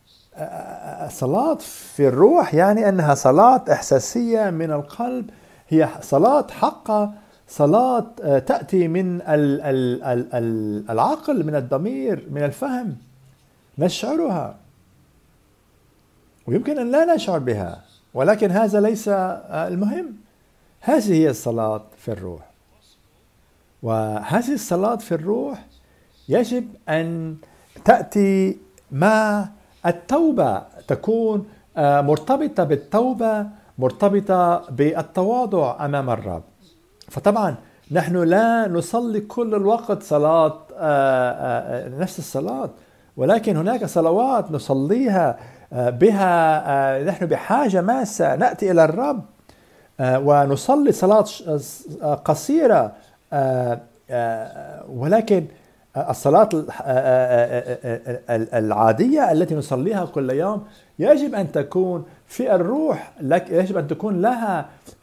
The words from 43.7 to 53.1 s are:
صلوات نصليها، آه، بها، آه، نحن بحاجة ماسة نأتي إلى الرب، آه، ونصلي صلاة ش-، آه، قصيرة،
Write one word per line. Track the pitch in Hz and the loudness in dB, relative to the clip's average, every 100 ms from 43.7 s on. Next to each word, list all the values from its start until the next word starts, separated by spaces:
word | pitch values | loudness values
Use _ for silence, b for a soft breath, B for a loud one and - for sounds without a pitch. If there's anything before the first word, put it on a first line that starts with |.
| 247 | -2
صلوات | 180 175 160 180 262 247 160 | -2 0 2 2 2 0 -2
نصليها، | 151 - 135 143 226 262 190 156 113 B B B | -8 -2 -2 0 0 2 2 0 -2 B B B
آه، | 123 123 | -2 -2
بها، | 123 208 202 190 170 160 156 151 | 4 4 4 2 4 4 2 0
آه، | 139 139 135 | 0 0 0
نحن | 151 180 170 | -2 -4 -2
بحاجة | - - 226 277 185 | -4 0 0 2 0
ماسة | 180 262 214 - 160 135 | 0 -2 -4 0 0 2
نأتي | 240 - 196 | 0 0 2
إلى | 170 | 4
الرب، | 156 170 277 254 - _ b b b b b - | 4 4 -2 -4 -8 _ b b b b b -4
آه، | 127 131 | 0 2
ونصلي | 139 147 143 139 - 285 285 | 4 4 4 0 2 2 4
صلاة | - 190 214 | 2 4 4
ش-، | 208 - 175 151 - - - 147 | 2 -4 -6 -6 -6 -16 -16 -8
آه، | 151 | -4
قصيرة، | 143 - 151 - 302 285 180 110 - B | -2 -2 -2 0 2 4 4 2 -6 B